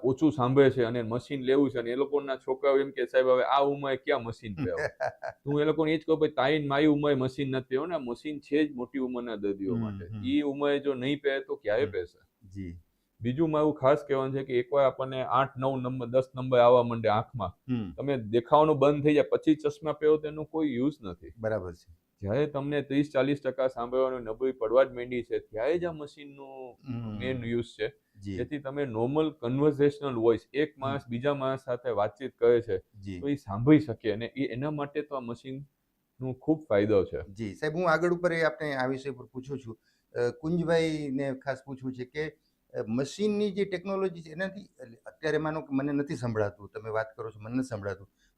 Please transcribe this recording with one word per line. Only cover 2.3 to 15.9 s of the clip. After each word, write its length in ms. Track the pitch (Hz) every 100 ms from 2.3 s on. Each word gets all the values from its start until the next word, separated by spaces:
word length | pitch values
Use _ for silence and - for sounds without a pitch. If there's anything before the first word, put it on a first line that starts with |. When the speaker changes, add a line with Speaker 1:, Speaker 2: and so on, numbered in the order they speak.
| 131
Speaker 1:
છોકરાઓ 420 | - 131 139 135
એમ 120 | 139
કે, 160 | 131 120
"સાહેબ, 220 | 131 131
હવે 160 | 127
આ 160 | - 135
ઉંમરે 360 | 143 143 139 131
ક્યાં 260 | - 139
મશીન 320 | 117 - 113
પહેરો?" 220 | 98 139 -
Speaker 2:
<laughs> 680 | 147 - 135 - - -
Speaker 1:
તો 60 | 139
હું 100 | 147
એ 40 |
લોકોને 300 | 151 151 156
એ 40 | 160
જ 20 |
કહું, 180 | 160 156
"ભાઈ, 120 | 151
તારી 280 | - 131 156
ને 80 | 143
મારી 200 | 139 156
ઉંમરે 280 | 147 147
મશીન 360 | 135 127 131 135
નથી 160 | 131 131
પહેરવું 200 | 131 165
ને, 60 |
આ 40 | 165
મશીન 400 | 123 120 156 147
છે 280 | - 147 151
જ 80 |
મોટી 240 | 127 120 139
ઉંમરના 380 | 127 123 120 107
દર્દીઓ 380 | 101 98 95
Speaker 2:
હમ, 60 | 117
Speaker 1:
માટે. 260 | 110 98 87
Speaker 2:
હમ. 180 | 107
Speaker 1:
ઈ 160 | 123 143
ઉંમરે 380 | 147 139 143 143
જો 160 | 139
નહીં 260 | 131 131 143
પહેરે 200 | 143 139
તો 160 | 135 143
ક્યારે 280 | - 117
Speaker 2:
હમ. 60 | 143
Speaker 1:
પહેરશે?" 580 | 92 87 _ _ _ 98
Speaker 2:
જી. 300 | 98 90 85 - _ _ -
Speaker 1:
બીજું 300 | 113 131 165
મારું 240 | 151 151
ખાસ 300 | 147 131 147 -
કહેવાનું 260 | 135 135
છે 100 | 135
કે 140 | 135 123
એકવાર 280 | 123 143 131
આપણને 360 | 131 131 131
આઠ, 260 | 123 123 135 123
નવ 180 | 131 131
નંબર, 300 | 127